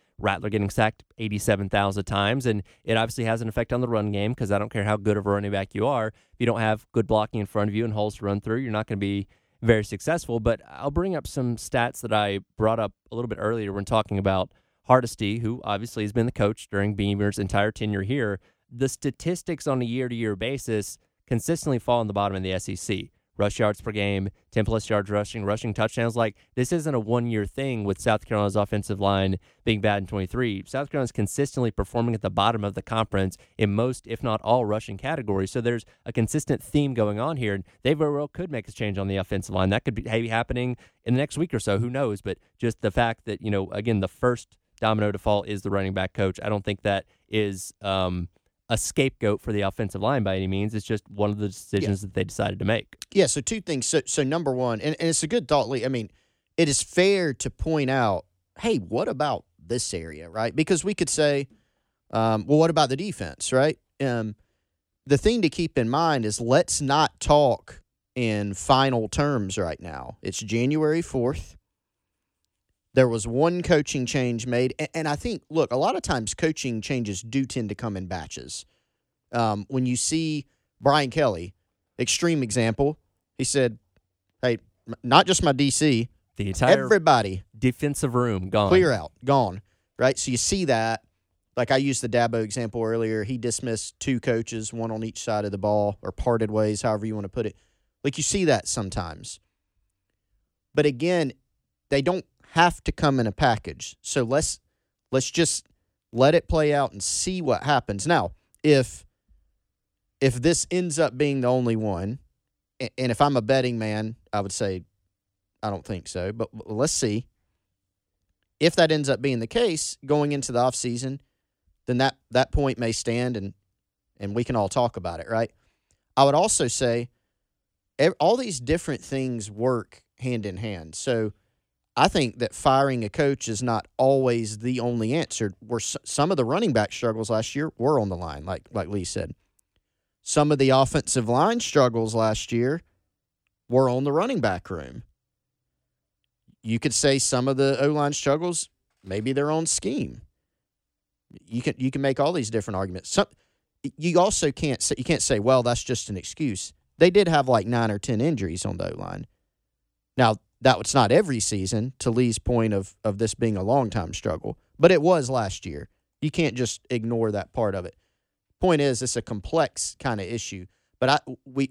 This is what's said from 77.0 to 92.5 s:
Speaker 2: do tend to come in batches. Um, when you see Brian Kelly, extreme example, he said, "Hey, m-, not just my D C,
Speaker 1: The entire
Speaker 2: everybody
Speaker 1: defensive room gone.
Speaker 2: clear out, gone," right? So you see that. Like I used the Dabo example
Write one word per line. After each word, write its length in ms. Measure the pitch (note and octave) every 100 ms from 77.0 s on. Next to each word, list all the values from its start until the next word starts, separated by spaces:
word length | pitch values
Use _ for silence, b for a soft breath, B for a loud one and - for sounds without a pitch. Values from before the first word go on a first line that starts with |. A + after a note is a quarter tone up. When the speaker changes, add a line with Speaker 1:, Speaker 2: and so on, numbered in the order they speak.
| G#2 F#2+
Speaker 2:
do 220 | A2+ C3+
tend 260 | C3 C3 G#2
to 40 |
come 220 | G#2 A2+ G2
in 100 | F2+
batches. 600 | F2+ D#2+ - B1 - - _ _ _ _ _ _
Um, 340 | A#2+ A2 G#2 G2
when 160 | C3
you 120 | B2+ B2
see 500 | - D#3+ D#3+ D3+ - _ _ _
Brian 300 | - D3 C3+
Kelly, 440 | D#3+ C3 E2+ F2+ - _ _ _ -
extreme 420 | B2 - E3+ D#3+
example, 560 | A#2 A#2 A2+ G#2+ C#3+ D3+ _ _ _ -
he 60 |
said, 380 | B2+ C#3+ A#2+ A2 _ _ _ _ _ _
"Hey, 160 | B2 A2+ - _ -
m-, 80 | A#2
not 240 | B2 D3 F#3
just 160 | F#3
my 80 | E3+
D 200 | C3 C#3
C, 380 | - D#3 A#2 A#2 _ _ -
Speaker 1:
The 100 | G2+
entire 380 | F#2+ B2 -
Speaker 2:
everybody 580 | C3+ G3+ D#3+ B2+ G2+ F#2+ - A2
Speaker 1:
defensive 560 | B2+ - D3 C#3 C3+
room 340 | B2 B2 F#2+ F#2
gone. 200 | G#2+ G2+
Speaker 2:
clear 240 | F#3 E3+
out, 180 | G#2+ D#2 _
gone," 360 | B2+ C#3 G#2+ F#2 - _ _ -
right? 180 | B2+ C3+
So 140 | -
you 60 | B2
see 280 | - G3 D#3+
that. 360 | A2+ A2+ A2+ _ _ _ _ _ -
Like 160 | A#2
I 60 | C3+
used 220 | C#3 B2
the 80 | A#2
Dabo 360 | A#2+ A#2 A#2
example 360 | G#2+